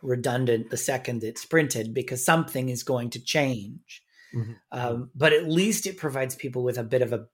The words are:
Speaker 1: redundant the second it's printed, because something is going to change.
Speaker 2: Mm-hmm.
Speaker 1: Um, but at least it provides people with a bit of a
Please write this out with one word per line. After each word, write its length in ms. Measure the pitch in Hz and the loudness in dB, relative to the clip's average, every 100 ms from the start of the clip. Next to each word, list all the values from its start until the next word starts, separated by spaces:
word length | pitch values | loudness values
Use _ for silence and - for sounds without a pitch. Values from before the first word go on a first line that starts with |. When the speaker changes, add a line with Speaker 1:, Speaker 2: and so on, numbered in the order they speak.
Speaker 1:
redundant 680 | 135 123 123 123 120 113 113 | -2 0 0 2 4 2 0
the 60 | 120 | -4
second 460 | - 127 123 117 | -2 -2 -4 -4
it's 200 | 110 - | -6 -8
printed, 480 | - 165 143 113 113 | 0 2 2 -2 -4
because 320 | 127 120 127 | -4 -4 0
something 440 | - 165 - 135 127 | 4 4 2 -2 -2
is 120 | 123 | -4
going 280 | - 127 120 | -2 -2 -2
to 100 | 120 | -6
change. 800 | - 156 135 117 101 139 - - _ _ - | -2 0 2 -2 -8 -14 -20 -20 _ _ -8
Speaker 2:
Mm-hmm. 180 | 120 110 113 _ | -6 -6 -10 _
Speaker 1:
Um, 380 | 127 123 120 - | -4 -2 -4 -6
but 180 | 127 156 | 2 6
at 160 | 151 165 | 6 6
least 380 | 165 208 208 190 | 4 4 0 -4
it 100 | 185 | -4
provides 360 | 151 135 131 | -4 -2 -2
people 300 | - 131 127 | -4 -6 -2
with 140 | 123 123 | 0 -2
a 60 | |
bit 180 | 113 127 | 0 2
of 100 | 117 | 2
a 140 | 113 113 | 0 -4